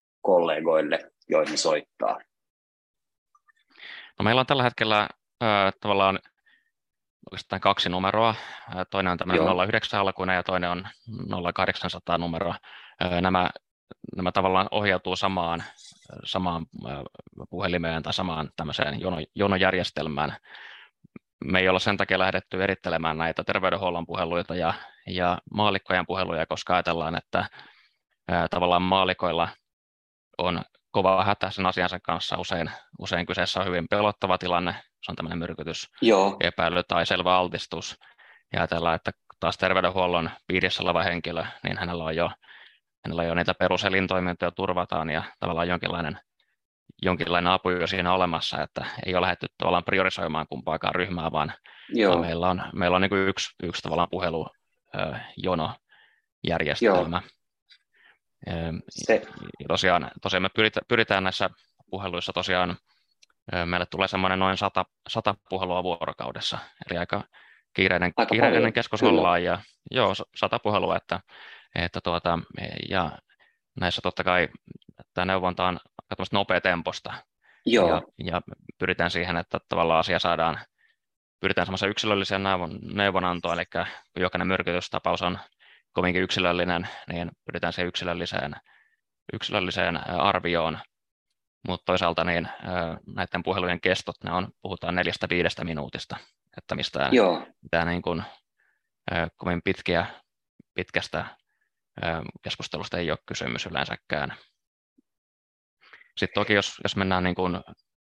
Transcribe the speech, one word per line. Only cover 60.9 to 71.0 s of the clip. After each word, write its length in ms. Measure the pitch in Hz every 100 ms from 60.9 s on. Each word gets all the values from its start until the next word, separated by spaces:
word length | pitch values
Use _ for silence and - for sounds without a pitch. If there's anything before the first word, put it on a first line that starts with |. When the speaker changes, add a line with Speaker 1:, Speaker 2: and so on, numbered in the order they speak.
| 117 113 98
Speaker 2:
näissä 260 | 95 - 95 - _ _ _
puheluissa 420 | 95 98 87 -
tosiaan, 440 | 90 90 90 90 90 _ _ _ _ _ _ -
ö, 120 | 92 85
meille 200 | 87 90
tulee 220 | 87 95
semmoinen 300 | 95 95 92
noin 180 | 95 95
sata, 280 | 101 - 92 _ -
sata 260 | 113 110 98 -
puhelua 340 | - 92 90
vuorokaudessa, 760 | 90 85 82 - 60 - - - - - -
eli 80 | 87
aika 260 | 87 101 - - - - _
kiireinen, 380 | - 95 90 90 -
Speaker 1:
Aika 140 | 117
Speaker 2:
kiireinen 280 | 113 117 120
Speaker 1:
paljon, 140 | 113
Speaker 2:
keskus 280 | 113 117 107
Speaker 1:
kyllä. 120 | 120
Speaker 2:
ollaan 320 | 82 90 87
ja 140 | 87 87 - _ -
joo, 240 | 127 104
s-, 160 | 95 - -
sata 220 | 101 117
puhelua, 380 | 107 104 90
että, 240 | 90